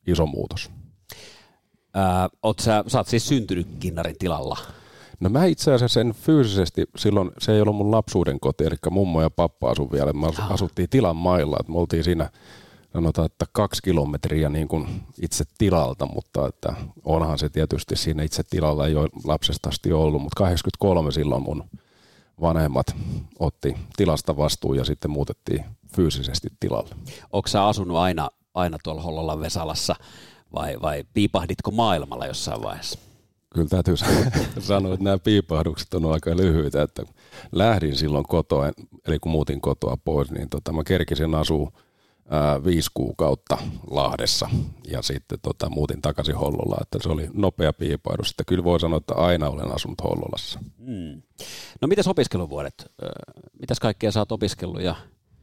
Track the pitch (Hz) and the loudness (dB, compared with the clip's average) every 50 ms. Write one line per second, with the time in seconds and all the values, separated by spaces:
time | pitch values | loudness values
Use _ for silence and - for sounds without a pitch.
0 | _ 90 87 80 82 76 - 50 - - - 90 - - - - - - - _ | _ 0 2 2 2 0 -2 -4 -6 -6 -8 -10 -10 -12 -14 -18 -20 -20 -20 _
1 | _ - - - - - - - - _ _ _ _ _ _ _ _ _ - 98 | _ -20 -20 -20 -20 -20 -20 -20 -20 _ _ _ _ _ _ _ _ _ -2 0
2 | 95 92 92 92 92 90 - _ - 110 104 - - 117 107 107 101 - - 123 | 2 4 4 2 2 0 -2 _ -2 -2 0 0 2 2 2 2 2 2 0 0
3 | 98 - - 117 - - 147 131 107 92 95 87 85 - - - 90 90 82 82 | 2 2 0 0 2 2 0 0 0 0 -2 -4 -4 -4 -6 -6 -6 -4 -4 -4
4 | 82 82 82 - 95 90 82 76 65 - - - - - - - - - - - | -4 -4 -4 -4 -2 -2 -2 -2 -4 -6 -8 -8 -10 -14 -18 -20 -20 -20 -20 -20
5 | - - - - 87 95 110 143 185 185 156 - - 165 135 120 123 120 - 123 | -20 -20 -6 -2 0 2 4 4 4 4 2 2 4 4 4 6 4 4 4 4
6 | 113 120 107 - - - 160 151 127 107 98 98 90 80 - - 82 - - - | 2 2 0 0 2 6 6 6 6 6 4 2 2 2 0 -2 -2 -2 -2 0
7 | - 107 101 101 92 90 - - - - 107 107 104 104 104 104 101 104 107 - | 2 4 4 4 2 0 -2 -2 2 4 6 6 6 4 4 2 2 4 4 4
8 | 104 - - 98 85 82 69 69 - 67 69 - 78 80 78 76 - 82 87 95 | 2 2 2 2 2 2 0 0 0 0 0 2 0 0 0 -2 -2 0 2 2
9 | 101 92 82 80 80 78 - - 85 82 - - - 62 58 - 71 62 65 69 | 2 2 4 4 2 2 4 2 0 0 0 -2 0 0 0 0 0 0 0 0
10 | 69 71 71 73 76 80 78 80 101 95 101 90 98 85 - - 90 - - 131 | 2 0 0 0 0 -2 -2 -2 -2 -2 0 0 -2 -2 -2 -2 -2 2 2 4
11 | 113 87 82 80 85 90 90 87 71 76 71 - - - 80 85 85 - - 82 | 4 4 2 2 2 2 4 4 2 2 0 -2 -4 -2 0 0 0 2 0 0
12 | 78 87 87 80 76 73 - _ - - - - - - - - _ _ - 85 | 2 2 2 0 0 -4 -6 _ -20 -20 -20 -20 -20 -20 -20 -20 _ _ -2 0
13 | 82 80 78 - 80 78 - - - - - - 104 98 - - - 95 87 78 | 0 2 2 2 0 0 -2 -4 -6 -2 0 0 0 0 -2 -2 0 2 2 2
14 | 71 73 73 71 - - 76 78 76 73 73 78 78 73 82 80 71 - - - | 2 0 -2 -4 -4 -2 0 0 0 0 0 -2 -2 -2 -2 -4 -4 -4 -8 -10
15 | - - - - 85 80 - - 76 - _ - 110 98 90 82 73 64 65 - | -12 -14 -10 -8 -8 -4 -4 -4 -4 -4 _ 0 2 4 4 4 2 2 -2 -4
16 | 71 - - - - _ - - 69 67 - _ - - - - 69 - - - | -6 -4 -4 -6 -8 _ -4 -2 -2 -2 -2 _ -6 -6 -6 -6 -10 -12 -14 -8
17 | - 76 80 80 82 80 76 69 76 73 - 78 78 73 76 73 - - - - | -2 0 2 2 2 0 0 0 -2 -2 0 0 0 0 0 -2 -4 -4 -4 -2
18 | - - 78 76 78 78 - - - - - 85 78 76 73 73 71 78 76 76 | -2 -2 0 0 -2 -2 -2 -4 -4 -2 -2 0 2 2 2 2 2 2 2 2
19 | 78 78 - - - 76 76 - - - 78 - - 76 - - - 90 85 78 | 2 0 -2 -4 -2 -2 0 0 0 -2 -2 -2 -4 -4 -4 -2 0 2 2 4
20 | 78 76 76 71 71 73 - - 101 90 87 80 - - - - - 98 92 85 | 4 4 2 0 -2 -4 0 2 2 2 2 2 0 -2 -2 2 2 4 4 4
21 | 80 73 67 78 73 73 64 67 67 69 76 73 - - - - _ _ _ _ | 2 0 0 0 0 0 0 0 -2 -4 -6 -6 -8 -12 -16 -20 _ _ _ _
22 | _ _ _ _ _ _ _ - 82 82 82 80 80 73 67 64 67 - - - | _ _ _ _ _ _ _ 0 2 2 4 4 2 2 0 0 -2 -2 -4 -8
23 | - - - - - - - - 82 73 - _ - 71 65 - - - - - | -8 -8 -8 -8 -8 -10 -6 -4 -2 -2 -2 _ -4 -4 -4 -6 -8 -6 -2 0
24 | 101 85 78 73 - - 78 71 76 73 - - - - 69 67 64 73 71 - | 2 2 2 2 0 -2 0 0 0 0 0 -2 -2 0 0 0 0 -2 -2 -2
25 | - 78 73 71 71 - - - - - - 73 73 - - - _ - - 95 | -4 -2 -2 -2 -2 -4 -6 -8 -6 -4 -4 -4 -6 -8 -16 -20 _ -4 0 2
26 | 90 78 69 67 64 64 64 - - - - - - - - 55 - - - - | 2 2 2 -2 -4 -4 -6 -6 -6 -8 -8 -6 -4 -2 -2 -2 -4 -6 -10 -16
27 | - - - - - - - 101 - - - 104 98 104 101 104 95 87 87 82 | -16 -16 -16 -18 -10 -6 -4 -4 -2 0 2 2 4 2 2 0 -2 -2 0 2
28 | 90 92 87 78 73 67 - _ _ _ - 90 90 85 80 73 - 85 78 78 | 2 2 0 0 -4 -6 -8 _ _ _ -4 -2 -2 -2 -2 -6 -8 -10 -8 -8
29 | 80 85 78 80 80 80 78 78 78 80 - 87 82 78 78 - - - 80 - | -6 -6 -6 -4 -4 -4 -4 -4 -4 -6 -6 -4 -4 -6 -6 -4 -2 -4 -4 -4
30 | - - - - - - - _ _ _ - - 76 78 67 - - 78 73 71 | -8 -18 -20 -20 -20 -20 -20 _ _ _ -8 -6 -6 -6 -6 -4 -4 -4 -4 -4
31 | 69 - - 107 101 98 - 95 85 82 95 - - 104 101 113 117 107 92 78 | -8 -4 0 0 2 2 2 0 -2 -2 -4 -6 -4 -2 0 0 2 2 2 0
32 | 69 69 60 62 60 65 - - - - 67 55 53 50 50 - - - - - | -2 -4 -8 -8 -8 -6 -6 -6 -6 -6 -6 -6 -6 -8 -8 -8 -10 -10 -10 -12
33 | - - - _ _ _ _ _ _ _ - 85 82 76 92 92 85 95 85 73 | -14 -20 -20 _ _ _ _ _ _ _ -2 0 0 2 2 2 2 2 2 2
34 | - - - - - 131 110 - - - - - - 98 101 98 98 92 92 95 | 2 2 4 4 2 2 0 0 -2 -2 -4 -6 -2 0 2 2 2 0 -2 0
35 | 98 98 98 92 - 110 107 101 92 - 82 78 80 82 78 - - - - 87 | 2 2 2 2 4 4 4 4 4 2 0 0 0 0 -2 -6 -6 -4 -2 0
36 | 80 78 78 80 - 87 82 87 95 90 78 80 76 71 69 73 73 71 - - | 2 2 2 2 2 2 2 4 6 6 6 4 2 2 2 0 0 0 -2 -8
37 | - - _ _ _ - - - - - - 87 101 117 110 92 80 76 69 - | -12 -12 _ _ _ -20 -20 -20 -12 -4 0 4 4 4 4 4 2 0 0 0
38 | 78 73 71 71 71 - - 82 76 - 82 71 71 71 - - - - - - | 0 0 0 0 0 2 0 0 2 2 2 2 2 0 -2 -6 -12 -20 -20 -8
39 | - - 80 73 - 80 80 78 71 - 71 69 - 71 69 - - 53 64 65 | -4 -2 -2 -2 0 0 0 0 0 0 -2 -2 -2 -2 -2 0 -2 -4 -4 -4
40 | - 82 80 71 69 67 - 71 73 - - 71 - - 80 80 78 - 95 87 | -2 -2 0 0 0 -2 -4 -6 -6 -6 -6 -6 -4 -4 -4 -2 0 2 2 2
41 | 82 - 87 76 78 80 80 78 78 80 80 73 73 71 - _ _ _ _ _ | 2 0 -2 -2 0 0 0 0 2 2 0 0 0 -4 -6 _ _ _ _ _
42 | _ _ _ _ _ - - 76 76 73 71 69 69 92 87 82 73 - - - | _ _ _ _ _ -4 0 2 2 2 2 2 2 2 2 2 0 -2 -2 -4
43 | 67 58 - - 82 73 69 - _ - - - - - - - - - 65 71 | -4 -4 -2 0 2 2 2 0 _ -2 -2 -2 -2 -6 -10 -10 -10 -4 -2 0
44 | 69 - - - 58 - - - - - - - - - - - - - - 62 | 0 0 -2 -2 -2 -2 -2 -2 -2 -2 -2 -2 -2 -4 -8 -14 -12 -8 -8 -6
45 | - - 69 69 - - - - - - - - - - - 73 73 69 - - | -4 -4 -6 -6 -8 -8 -10 -8 -6 -6 -6 -4 -4 -4 -2 -2 -2 -2 -2 -2
46 | - 76 73 - 73 76 73 - 73 71 73 - - - 50 - - - - - | -2 -2 -2 -2 -2 -2 -2 -2 -2 -2 -2 -2 -2 -2 -2 -4 -4 -4 -6 -4
47 | - 87 80 76 78 78 - 104 101 92 - - 82 76 71 - - 78 - - | -2 -2 -2 -2 -4 -4 -2 0 0 0 0 2 0 0 0 0 -2 -2 -2 -2
48 | - - - - - - - - - - 92 90 85 87 87 82 85 80 80 78 | -4 -4 -4 -4 -4 -4 -6 -6 -2 0 0 2 4 4 2 2 2 0 0 -2
49 | - - - - 82 90 90 82 76 71 69 73 - - - 78 - - - - | -2 -2 0 2 4 4 4 2 2 -2 -2 -4 -4 -4 -4 -6 -6 -6 -6 -4
50 | - 50 50 50 - - - - - - - - - - - - 117 131 117 95 | -4 -2 -2 -2 -4 -6 -8 -8 -10 -10 -12 -12 -14 -16 -18 -16 -14 -12 -10 -10
51 | 85 76 71 - - _ _ - - - - - - - - - - 147 202 - | -10 -10 -12 -16 -18 _ _ -18 -16 -16 -16 -16 -16 -18 -6 -2 0 2 2 2
52 | 131 180 196 - 123 - - 90 87 76 69 73 71 69 - - - - _ - | 2 2 2 2 2 2 0 -2 -4 -4 -4 -6 -6 -8 -10 -14 -20 -20 _ -12
53 | - - - - - - - - - - - - - - 120 - - 113 101 - | -10 -10 -10 -12 -14 -18 -20 -20 -20 -20 -18 -10 -6 -4 -2 0 0 0 0 0
54 | - 107 101 110 104 - 117 107 110 98 - - 92 90 87 - 90 87 82 - | 0 2 2 2 0 0 -2 -2 -2 -2 -2 -4 -8 -8 -6 -4 -4 -4 -4 -4
55 | - - _ _ _ _ _ _ | -8 -18 _ _ _ _ _ _